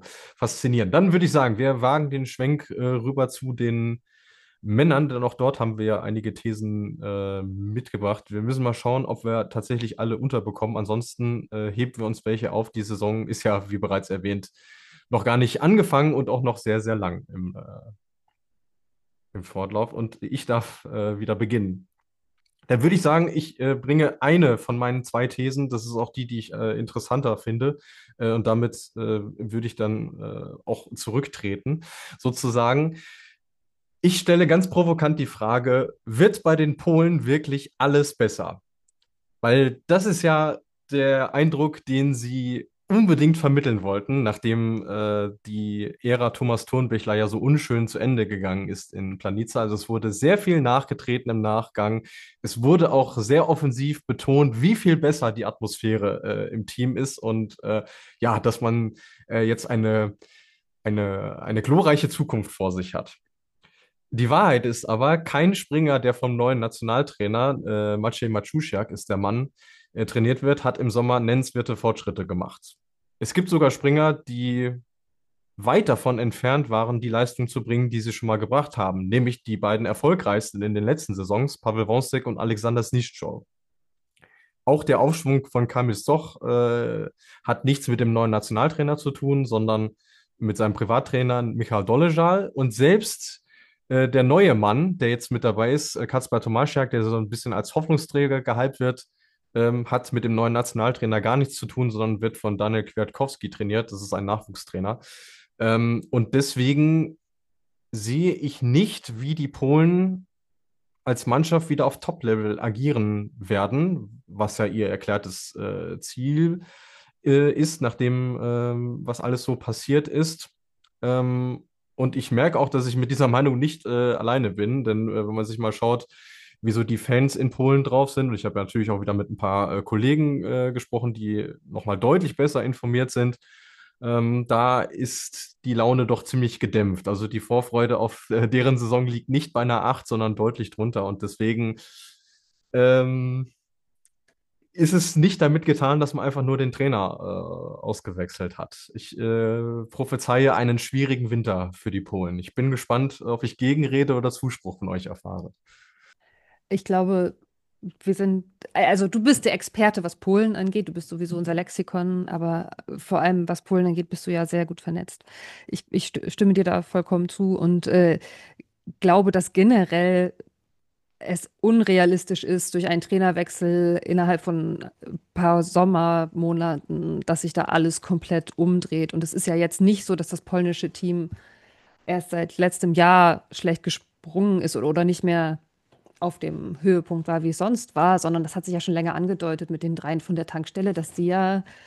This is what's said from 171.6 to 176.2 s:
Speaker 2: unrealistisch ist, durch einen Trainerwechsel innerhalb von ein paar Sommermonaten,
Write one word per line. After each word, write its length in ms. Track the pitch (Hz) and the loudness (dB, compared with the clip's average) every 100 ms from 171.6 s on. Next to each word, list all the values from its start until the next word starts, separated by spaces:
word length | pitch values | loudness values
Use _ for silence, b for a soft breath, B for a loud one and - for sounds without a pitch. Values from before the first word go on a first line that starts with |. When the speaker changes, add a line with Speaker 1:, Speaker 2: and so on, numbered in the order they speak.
Speaker 2:
unrealistisch 800 | 208 226 208 185 175 185 - 185 | 4 6 6 6 6 4 0 -4
ist, 300 | - 180 - | -2 -2 -2
durch 140 | 180 180 | -2 0
einen 140 | 170 | 0
Trainerwechsel 1000 | - 196 185 170 175 - 175 175 175 170 | 0 2 2 0 -4 -2 0 2 2 2
innerhalb 380 | - 180 175 170 | 0 2 2 2
von 480 | - 165 160 - - - - | 0 -2 -2 -6 -10 -18 -14
ein 140 | 175 _ | -14 _
paar 300 | - 175 170 | 0 4 4
Sommermonaten, 1600 | 170 180 185 180 165 170 | 4 4 4 4 2 2